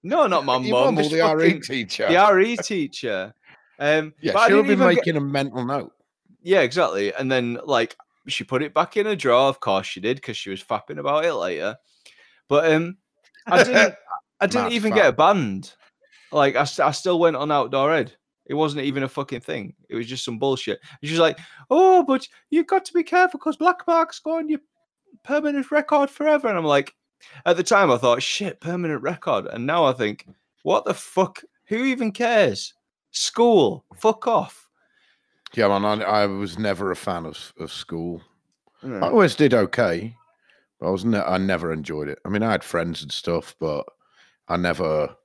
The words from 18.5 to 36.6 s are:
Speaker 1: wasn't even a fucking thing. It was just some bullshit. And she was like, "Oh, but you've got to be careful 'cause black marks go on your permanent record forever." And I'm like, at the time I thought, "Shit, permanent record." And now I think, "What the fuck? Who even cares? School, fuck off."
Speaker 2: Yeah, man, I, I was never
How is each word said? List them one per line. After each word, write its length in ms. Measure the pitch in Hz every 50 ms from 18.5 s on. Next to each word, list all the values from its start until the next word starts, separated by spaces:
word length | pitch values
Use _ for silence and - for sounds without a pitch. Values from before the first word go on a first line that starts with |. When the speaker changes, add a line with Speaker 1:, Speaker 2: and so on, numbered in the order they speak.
| 135
Speaker 1:
wasn't 300 | 147 156 151 143 147 135
even 180 | 143 131 139 135
a 40 | 131
fucking 320 | - - 139 - 139 120
thing. 340 | - - 156 120 101 95 - _ _ _
It 60 | -
was 120 | 117 117 113
just 160 | 127 131 -
some 140 | - 120 110
bullshit. 420 | 139 139 135 127 - - 98 - _ - - -
And 80 | - 147
she 40 | 160
was 60 | 165
like, 180 | 165 160 - - - - - - - _
"Oh, 320 | 262 320 381 381 370 359
but 240 | 320 269 262 262 - - _ _ _ _
you've 160 | 302 320 320
got 180 | - 392 381 381
to 60 | -
be 120 | 330 349 320
careful 340 | - 349 359 370 359 - 277
'cause 180 | - 320 302
black 300 | _ 311 359 359 359 -
marks 320 | - 339 330 330 330 - -
go 200 | _ 320 320 330
on 100 | 311 302
your 100 | 311 294 _ _ _ _ _ _ _ _ _ _ 330 _
permanent 480 | _ - 269 294 302 294 285 277 262 -
record 400 | 302 294 294 - 302 294 285 277
forever." 380 | - - 294 311 302 294 277 233
And 100 | 202 175
I'm 60 | 160
like, 300 | 151 143 139 143 - _ _ _ _ _ _ _ - - 135 -
at 100 | 175 175
the 60 | 170
time 280 | 180 - 226 202 196 156
I 40 | 123
thought, 260 | 117 123 123 120 127 131
"Shit, 360 | - - - 208 185 - _
permanent 420 | - 165 175 180 175 160 151 131
record." 440 | 123 143 175 - - 180 131 101 -
And 200 | - - 113 120
now 180 | 135 160 175 160
I 80 | 135
think, 340 | 127 123 110 107 104 - - - - _ _ _ _ _ _
"What 200 | - 185 214 -
the 100 | - 180
fuck? 480 | - - - - 185 190 180 _ - - _ _ _ _
Who 180 | _ 208 226 254
even 260 | 269 254 254 240 220
cares? 640 | 196 - 240 226 240 214 196 131 98 - - - _ _ _ _ _ _ _ _
School, 720 | _ - - - - - 233 240 226 190 139 101 92 - _ _ -
fuck 300 | - - 220 214 220 -
off." 420 | 240 226 180 - - - - _ _ _ _ _ _ _ _ _ _ _ _ _ _ _ _ _ - -
Speaker 2:
Yeah, 140 | 117 110 98
man, 160 | 101 98 104 104 107 107
I, 20 | 104
I 220 | 95 107 107 104
was 320 | 101 98 98 101 92 85
never 320 | 104